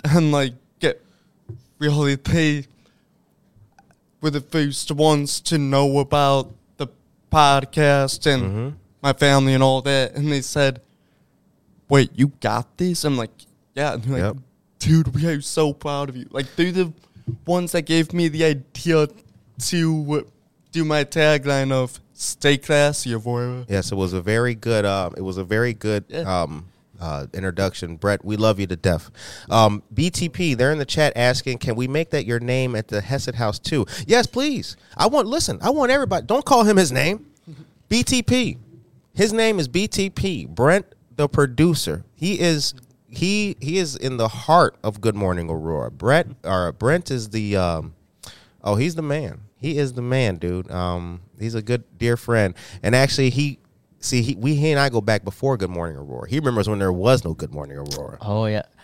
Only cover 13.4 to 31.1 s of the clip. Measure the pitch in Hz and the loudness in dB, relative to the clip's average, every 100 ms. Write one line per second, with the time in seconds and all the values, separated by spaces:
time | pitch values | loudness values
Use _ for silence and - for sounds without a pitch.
13.4 | - _ _ 135 147 120 113 151 98 135 | -20 _ _ -4 -4 -4 -4 -2 -2 -4
14.4 | - _ _ _ - 160 131 127 165 147 | -14 _ _ _ 2 4 4 0 -2 -2
15.4 | - - 151 143 151 143 143 123 - 135 | -4 0 0 0 -6 -4 -6 -8 -10 -8
16.4 | 135 - 175 180 170 - _ - - 120 | -8 0 0 2 -2 -4 _ -14 -10 -8
17.4 | - 180 175 175 156 165 160 175 165 151 | -2 -2 0 -4 0 0 2 0 0 2
18.4 | 160 139 - - 170 160 151 - _ _ | 2 0 -6 -8 0 2 2 -4 _ _
19.4 | _ - - 175 160 156 147 151 - _ | _ -8 -4 0 0 0 -2 -4 -4 _
20.4 | _ _ _ 165 156 151 143 165 151 147 | _ _ _ -4 0 2 0 2 4 4
21.4 | 143 139 135 131 127 - _ _ - - | 2 0 0 0 -2 -6 _ _ -10 0
22.4 | 143 139 - 147 147 147 127 113 113 120 | 2 2 2 2 2 0 -4 -4 -4 -4
23.4 | 123 123 120 98 - 98 90 92 90 113 | -4 -8 -4 -4 -2 -2 -2 -2 0 0
24.4 | 123 110 113 110 101 98 90 - 95 92 | 0 -2 -2 0 0 0 -2 -6 -8 -6
25.4 | 90 107 120 107 107 104 - - 95 90 | -2 0 0 -2 -4 -4 -4 -8 -4 -2
26.4 | 80 76 87 _ _ - 85 71 67 92 | -2 -8 -16 _ _ -12 -8 -8 -8 -8
27.4 | 95 87 95 - 85 80 101 98 98 107 | -6 -2 -4 -4 -12 -4 -2 -2 -2 0
28.4 | 110 98 92 87 92 82 - - - - | 2 2 -2 -2 0 0 -4 -20 -20 -18
29.4 | - 110 107 104 - 110 175 - 170 - | 0 4 4 4 -6 -2 -2 -2 -6 -2
30.4 | 170 120 131 151 135 160 147 | -2 2 0 0 -4 0 0